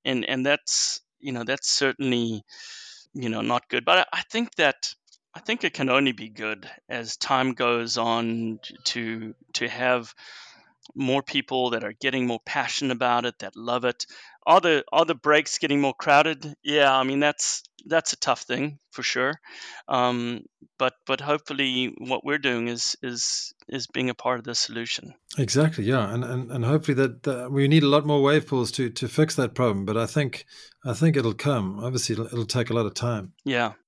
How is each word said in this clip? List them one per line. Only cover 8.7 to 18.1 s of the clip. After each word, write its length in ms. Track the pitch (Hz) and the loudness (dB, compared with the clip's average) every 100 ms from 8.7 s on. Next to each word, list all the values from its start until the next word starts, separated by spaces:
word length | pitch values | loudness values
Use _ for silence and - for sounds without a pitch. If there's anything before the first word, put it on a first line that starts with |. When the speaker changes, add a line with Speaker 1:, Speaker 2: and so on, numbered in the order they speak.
| - | -8
Speaker 1:
to, 500 | - 120 113 113 110 - _ | -6 -4 -6 -6 -10 -14 _
to 140 | - 120 | -6 -6
have 460 | 110 127 123 113 - - - - - _ _ - | -2 0 0 -2 -18 -20 -20 -20 -20 _ _ -16
more 280 | - 131 139 | -4 0 0
people 480 | - 143 - 131 123 | 0 -4 -2 -2 -2
that 140 | 117 | -2
are 80 | 104 110 | -6 -6
getting 260 | 135 131 123 | -4 -2 -2
more 140 | 113 - | -4 -4
passionate 460 | 143 127 - 139 | -4 -4 -4 -4
about 340 | 120 123 120 120 | 0 0 2 0
it, 120 | - | -6
that 140 | 95 101 | -14 -10
love 280 | 117 123 | -4 -2
it. 220 | 123 - - - - - - | -2 -4 -10 -14 -20 -6 6
Are 140 | 180 | 6
the, 240 | 175 147 - | 6 2 2
are 120 | 156 | 2
the 100 | 165 | 2
breaks 440 | 143 151 151 147 - | 2 4 4 4 -2
getting 220 | 156 143 | 0 2
more 140 | 139 | 2
crowded? 600 | - 160 143 156 143 151 147 | 0 4 6 6 0 -10 -10
Yeah, 340 | 147 147 139 131 | -2 4 6 4
I 60 | |
mean, 180 | 131 139 | 2 2
that's, 440 | 147 - - - - _ - | 2 2 -4 -4 -10 _ 0
that's 240 | 160 - | 0 0